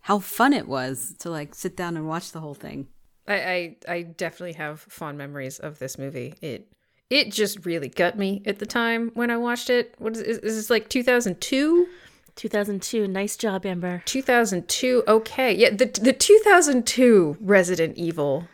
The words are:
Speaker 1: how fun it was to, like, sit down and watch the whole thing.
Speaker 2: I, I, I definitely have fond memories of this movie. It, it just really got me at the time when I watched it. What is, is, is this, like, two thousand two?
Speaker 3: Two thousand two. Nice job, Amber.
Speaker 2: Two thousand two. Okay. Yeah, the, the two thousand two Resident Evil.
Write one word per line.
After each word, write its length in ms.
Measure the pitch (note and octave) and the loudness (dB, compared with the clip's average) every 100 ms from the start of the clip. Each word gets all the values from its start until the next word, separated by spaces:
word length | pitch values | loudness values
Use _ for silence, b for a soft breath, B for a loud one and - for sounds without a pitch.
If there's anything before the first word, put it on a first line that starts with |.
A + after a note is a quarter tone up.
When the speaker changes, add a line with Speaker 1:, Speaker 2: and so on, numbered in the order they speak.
Speaker 1:
how 180 | - G3+ | 0 -2
fun 340 | F#3+ - C4 | -2 0 2
it 140 | C4+ - | 2 -2
was 480 | C3+ B2+ C3+ - - | -6 -6 -8 -10 -12
to, 100 | F3 | -10
like, 260 | E3 D3 - | -10 -10 -10
sit 200 | F#3 F#3 | -12 -8
down 200 | F3 E3 | -8 -6
and 100 | D#3 | -6
watch 240 | E3 F3 | -8 -8
the 80 | E3 | -14
whole 120 | D#3 | -14
thing. 340 | C#3+ - C#3 C3 - _ _ - | -14 -14 -14 -16 -18 _ _ -6
Speaker 2:
I, 80 | G3+ | -4
I, 400 | F3+ F3+ E3+ - - | -2 -4 -6 -12 -8
I 80 | F3 | -8
definitely 500 | E3+ E3 E3+ - F3 | -8 -8 -10 -8 -14
have 280 | D#3 D3+ D3+ | -10 -12 -12
fond 360 | _ - D#3 D3 | _ -14 -12 -12
memories 400 | C#3+ C#3+ C3 C3+ | -12 -10 -12 -12
of 220 | D#3 D3+ | -16 -12
this 180 | C3 - | -12 -10
movie. 380 | C#3 C3+ B2 - | -10 -10 -12 -12
It, 260 | D#3 A2+ - _ _ _ _ | -12 -12 -16 _ _ _ _
it 220 | C#4 A#3 | 0 0
just 340 | G#3+ G3+ G3+ F3 | -2 -2 -4 -6
really 240 | E3 C3+ | -6 -6
got 280 | - F3 G#3+ | 0 0 0
me 260 | G3 G3 G3+ | -4 -4 -6
at 140 | G3 | -8
the 60 | G#3 | -6
time 460 | A#3+ A#3 A3+ A#3 A#3 | -2 -2 -2 -4 -4
when 160 | A#3+ | -2
I 60 | A#3 | -2
watched 320 | A#3+ A#3+ - | -4 -6 0
it. 260 | B3 A#3 _ | -2 -2 _
What 160 | A3 A3+ | -8 -6
is, 60 | |
is, 160 | - A3+ | -6 -4
is 160 | G#3+ A3 | -4 -6
this, 120 | G#3+ | 0
like, 200 | A3+ G#3+ | -2 0
two 120 | B3+ | -2
thousand 400 | B3 B3 A3+ F3 | 2 2 0 -6
two? 460 | - C4+ D4+ E4+ F4+ B B B B - | -2 0 4 4 2 B B B B -12
Speaker 3:
Two 140 | G#3+ | -4
thousand 320 | G#3 G3+ G3 | -2 -2 -4
two. 240 | - A#3 G3+ | -4 -2 -2
Nice 280 | F#3+ G3+ - | -2 -4 -4
job, 280 | A3 F#3+ G3 | -4 -4 -4
Amber. 380 | F3 F3+ F3+ - | -4 -4 -6 -4
Speaker 2:
Two 160 | C4 | -4
thousand 460 | C4+ B3 A3+ F#3 E3+ | 2 2 2 -2 -4
two. 360 | - B3+ B3 - | -2 2 2 4
Okay. 460 | A3 A3 - C4 F#3 | 2 2 -2 0 4
Yeah, 140 | A3+ | 4
the, 140 | G#3 B3+ | 4 0
the 280 | B3 A#3 | 4 2
two 260 | - - G#4+ | 2 8 8
thousand 420 | G#4+ F4+ D4+ B3+ A#3 | 10 6 6 0 0
two 520 | - B3+ G#3+ D#3+ D#3 | 4 8 8 6 -2
Resident 580 | G3+ G3+ F3 F3+ D#3+ - | 4 4 4 0 -2 -2
Evil. 500 | E3+ D#3+ C#3+ C#3 E3+ | -6 -2 -2 -2 -6